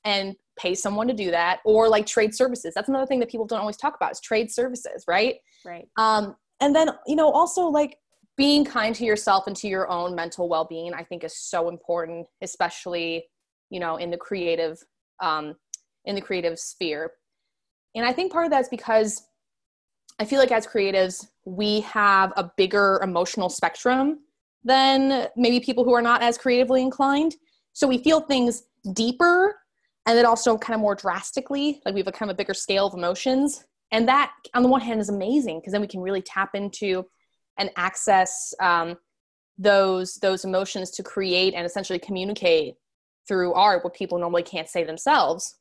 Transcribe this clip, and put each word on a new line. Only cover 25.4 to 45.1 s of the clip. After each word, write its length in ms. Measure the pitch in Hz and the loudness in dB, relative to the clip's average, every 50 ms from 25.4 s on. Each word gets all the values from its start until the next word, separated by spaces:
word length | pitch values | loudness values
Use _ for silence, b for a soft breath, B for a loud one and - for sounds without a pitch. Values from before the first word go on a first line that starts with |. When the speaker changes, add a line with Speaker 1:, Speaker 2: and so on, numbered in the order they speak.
| 247 233 247 247 | 2 2 2 2
Speaker 1:
people 240 | 247 - 247 240 240 | 0 0 0 2 4
who 100 | 247 240 | 4 4
are 80 | 240 | 4
not 200 | 233 240 240 233 | 4 4 4 4
as 160 | 240 240 233 | 4 2 0
creatively 440 | 240 - 262 247 247 254 247 262 262 | 0 0 2 2 2 4 4 2 2
inclined. 540 | 254 262 254 - 277 277 277 285 311 330 - _ _ _ _ _ _ _ _ | 2 0 0 0 0 2 2 2 0 0 -2 _ _ _ _ _ _ _ _
So 140 | - 302 | 0 2
we 100 | 269 254 247 | 2 2 2
feel 220 | 254 302 320 311 | 4 4 2 2
things 420 | 311 311 277 254 240 240 240 - _ _ _ _ _ 202 185 | 2 0 0 2 2 0 0 -4 _ _ _ _ _ -8 -4
deeper 680 | 208 220 240 247 247 349 349 349 359 381 415 415 _ _ _ _ _ _ _ _ _ _ | -2 -2 -2 0 2 4 4 6 4 2 2 0 _ _ _ _ _ _ _ _ _ _
and 120 | 214 233 | 2 4
then 80 | 233 240 | 6 6
also 320 | 233 233 233 - 254 226 | 6 4 4 2 2 2
kind 180 | 214 - - 226 | 0 -2 -4 -2
of 60 | 220 | 0
more 140 | 214 208 196 | 0 0 0
drastically, 840 | 196 - 190 175 190 - - - 269 262 - 277 277 285 302 285 294 _ | 0 -4 -4 -4 -4 -8 -6 -8 -8 -6 -4 -4 -2 -2 -2 -4 -2 _
like 80 | 196 196 | -4 -2
we 60 | 202 | -2
have 60 | 185 | -4
a 40 | 196 | -4
kind 180 | 190 - 220 208 | -6 -6 -8 -6
of 60 | 185 | -4
a 20 | |
bigger 160 | 190 196 196 190 | -6 -4 -4 -6
scale 340 | - - - 196 196 196 | -8 -2 0 0 2 2
of 60 | 196 196 | 0 -2
emotions. 680 | 180 175 175 185 - - 262 262 262 285 285 277 - _ _ _ _ _ _ | -2 -4 -4 -4 -2 -2 0 0 2 0 0 -2 -6 _ _ _ _ _ _
And 160 | 220 220 233 | 0 2 4
that 260 | 247 262 285 294 - - _ _ - - | 4 4 2 2 0 -4 _ _ -4 0
on 100 | 247 247 | 2 4
the 60 | 247 | 4
one 120 | 262 262 | 4 2
hand 180 | 226 233 233 220 | 0 -2 -4 -4
is 80 | 208 196 | -2 -4
amazing 520 | 208 196 185 208 262 302 254 208 160 165 | -4 -4 -2 0 0 0 0 -2 -8 -10
'cause 100 | - 190 | -8 -4
then 100 | 190 208 | -4 -4
we 60 | 208 | -4
can 140 | 208 - 185 | -4 -6 -8
really 200 | 180 185 196 190 | -6 -4 -4 -4
tap 340 | 190 - - 190 196 196 - | -6 -6 -4 -4 -4 -4 -4
into 500 | 196 202 202 - - 208 196 185 185 185 _ _ _ _ _ _ _ _ _ _ | -6 -6 -8 -8 -6 -4 -2 -2 -4 -4 _ _ _ _ _ _ _ _ _ _
and 120 | - 202 196 - | -6 -6 -6 -4
access, 760 | - 175 190 190 - - 214 196 190 185 185 - - - - - - | -4 -4 -4 -4 -4 2 4 4 4 4 2 -2 -10 -10 -12 -6 -2
um, 380 | 190 180 175 170 165 170 175 175 _ _ _ _ _ _ _ _ _ _ _ | 0 2 2 2 0 -4 -8 -12 _ _ _ _ _ _ _ _ _ _ _
those, 580 | - 185 208 202 196 196 190 190 185 185 185 - | 0 2 4 6 6 4 4 2 -2 -4 -6 -8
those 280 | - - 196 190 185 - | -2 -2 0 0 0 -4
emotions 460 | 196 185 185 196 190 - 196 185 180 | -2 -2 -2 -2 -2 -6 -10 -10 -10
to 120 | - - 185 | -10 -12 -14
create 500 | - - 202 190 185 180 180 185 190 185 | -8 -6 -6 -2 0 0 2 2 0 0
and 120 | 175 170 | -2 -8
essentially 340 | 175 - 202 190 - 185 175 | -6 -6 -8 -6 -6 -8 -8
communicate 760 | - - 196 185 185 202 208 - - 175 165 160 151 127 - _ _ _ _ _ _ _ _ _ _ | -6 -6 -6 -6 -4 -6 -6 0 2 2 4 4 2 -2 -10 _ _ _ _ _ _ _ _ _ _
through 260 | - 202 185 180 180 170 | -4 -2 0 0 0 2
art 300 | 175 196 214 196 175 175 | 4 4 4 4 2 -2
what 100 | 175 175 | -4 -6
people 240 | - 196 180 175 | -8 -6 -4 -4
normally 260 | 175 175 170 170 170 170 | -4 -2 0 0 -2 -2
can't 240 | - - 170 160 | -2 -8 -8 -8
say 160 | - - 180 165 | -6 -6 -6 -4
themselves. 720 | 156 160 165 - 285 | -4 -8 -4 0 2